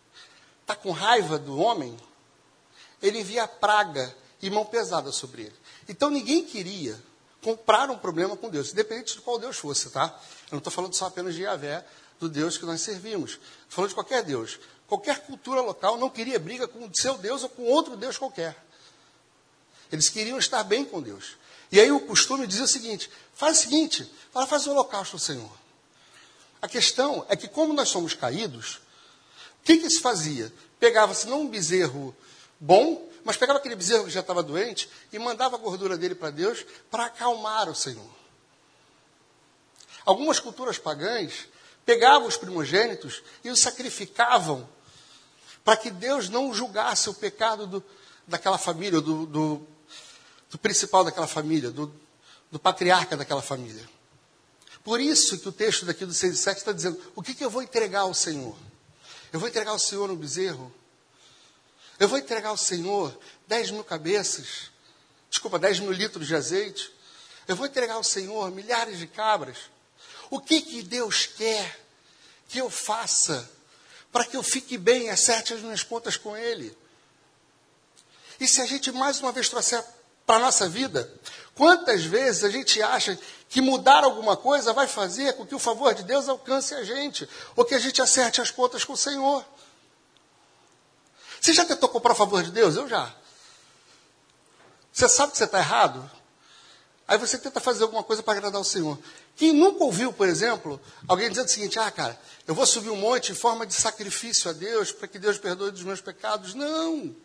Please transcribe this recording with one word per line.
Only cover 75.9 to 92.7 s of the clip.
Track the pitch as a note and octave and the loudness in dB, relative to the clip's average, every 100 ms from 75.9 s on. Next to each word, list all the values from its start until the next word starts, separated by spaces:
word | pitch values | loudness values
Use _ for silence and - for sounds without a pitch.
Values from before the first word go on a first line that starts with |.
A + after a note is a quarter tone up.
| A#3 A#3 - | -8 -6 -6
com | G#3+ | -8
Ele?" | G#3+ A#3 G#3+ A2 - _ _ _ _ _ _ _ _ _ _ _ - _ _ - - | -8 -6 -6 -10 -16 _ _ _ _ _ _ _ _ _ _ _ -20 _ _ -20 -2
E | C4 | 2
se | C4+ | 2
a | |
gente | B3 C4+ C4 | 0 -2 -4
mais | B3+ C#4 C#4 | 0 0 0
uma | C4 | -4
vez | B3 - | -2 -2
trouxer | A#3+ - A#3 - - _ _ | -2 -2 -2 -6 -18 _ _
pra | - A3+ | 4 6
nossa | B3 - F#3 | 6 2 0
vida, | G3 C4+ C#3 - - - - - | -2 -2 -2 -6 -14 -18 -18 -10
quantas | - D#4 F4 C4+ G3+ | 6 8 8 6 2
vezes | D#3+ G#3+ C4+ E3+ | 2 2 2 2
a | G3+ | 0
gente | B3 - G#3+ | 0 2 2
acha | G#3+ A3+ G#3 F#3 - - - | 4 2 0 -4 -10 -20 -4
que | B3+ | 2
mudar | C4 B3+ C4 D4 | 4 6 8 8
alguma | C4+ G#3+ A3 | 8 4 0
coisa | F#3 B3+ C#4+ A3+ | 2 4 2 2
vai | A#3 C4+ | 2 2
fazer | A3 F#3 G#3 C#4 | 0 -4 -2 -2
com | C4 | -2
que | F#3+ | -8
o | C#4 | -4
favor | A#3 A3 C4+ | -2 4 4
de | G3 | 2
Deus | F#3 C#4 C4 | 0 0 0
alcance | C4 - C4+ C4 | -4 -2 -2 -2
a | C4+ | -6
gente, | G3+ C4+ C#4+ - C#3 - - | -6 -4 -6 -6 -10 -14 -4
ou | - | 2
que | A#3+ | 4
a | C4 | 4
gente | B3+ C4 | 2 2
acerte | B3 C4 A#3 B3+ | 4 6 4 2
as | A#3+ | -2
contas | - B3 A#3+ | 0 0 0
com | - | -4
o | C4 | -2
Senhor? | C#4 C#4 C4+ C#4 - - - _ _ _ _ _ _ _ _ _ _ _ _ _ _ _ - - | -2 0 2 0 -2 -20 -20 _ _ _ _ _ _ _ _ _ _ _ _ _ _ _ -16 0
Você | - | 4
já | E4 | 6
tentou | E4+ C#4+ B3+ | 4 2 2
comprar | A#3 A#3 | 4 4
o | |
favor | G#3+ G3 F#3+ | 4 4 2
de | E3+ | 0
Deus? | G3+ F3+ | 4 4